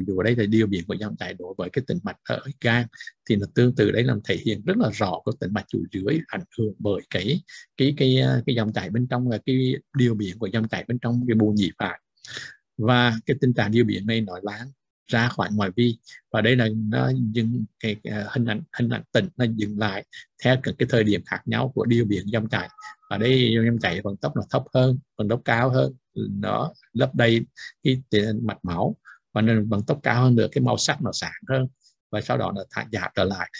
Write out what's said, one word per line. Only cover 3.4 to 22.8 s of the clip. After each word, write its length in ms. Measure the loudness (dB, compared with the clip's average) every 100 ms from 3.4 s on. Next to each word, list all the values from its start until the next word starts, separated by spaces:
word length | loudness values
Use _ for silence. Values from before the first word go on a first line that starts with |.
| 0
tương 200 | 4 4
tự 160 | 4 2
đấy, 140 | 2
làm 160 | 0 0
thể 120 | -2 -4
hiện 280 | -2 -4
rất 120 | -2 0
là 140 | 0
rõ 280 | 0 -2 -2 -6
cái 60 | -6
tĩnh 120 | -4
mạch 120 | -6 -4
chủ 100 | -6 -6
dưới 260 | -6 -2 -2 -2
ảnh 180 | -10 -8 -4
hưởng 160 | -4 -2
bởi 240 | -2 -2 -2
cái, 320 | -4 -2 -2 -4 -20 -10 0
cái, 180 | 0 2
cái, 200 | 2 4
à, 260 | 4 2 0
cái 80 |
dòng 180 | 0 0
chảy 180 | -2 -2
bên 160 | -2 -2
trong, 220 | -2 -2
là 100 | -2 0
cái 280 | 0 0 -2 -4 2
điều 180 | 2
biến 240 | 2 -4 -4
của 80 | -4
dòng 220 | -2 -2
chảy 160 | -4 -4
bên 100 | -4
trong 220 | -2 -2 2
cái 60 |
buồng 200 | 4 4
nhĩ 160 | 2 0 -2
phải. 220 | -6 -8 _ _ -18 -16 -16 -20 _ -4
Và 400 | 2 4 2 0 -2
cái 100 | 0
tình 140 | 2
trạng 160 | 2 2
điều 140 | 2
biến 220 | 2 0 -2
này 140 | -2
nó 180 | -4 -8
lan 240 | -10 -10 -14 -18 _ _ -4
ra 160 | 0 0
khỏi 200 | -2 -2
ngoại 180 | -2 -2 2
vi. 220 | 2 0 -10 -20 _
Và 80 | 0
đây 160 | 4 4
là 120 | 2 0 -2
nó 240 | 0 0 0 0
dừng 320 | 0 0 0 -4 _
cái, 160 | -6 -4
à, 220 | -6 -8 -4
hình 160 | -2
ảnh, 180 | -2 -2 -4 -4
hình 100 | -2
ảnh 140 | -2 -2
tĩnh 160 | -2 0 -2
nó 80 | -2 0
dừng 220 | -4 -2
lại 280 | -4 -4 -10 -20 -20 -2
theo 120 | 2 2
các 120 | 0 -2
cái 100 | 0
thời 140 | 4
điểm 180 | 4 2 -2
khác 160 | -8 -4
nhau 260 | -2 -2
của 100 | -2
điều 200 | 2 2
biến 180 | 2 0 -2
dòng 220 | -2 -2
chảy. 200 | -4 -6 -12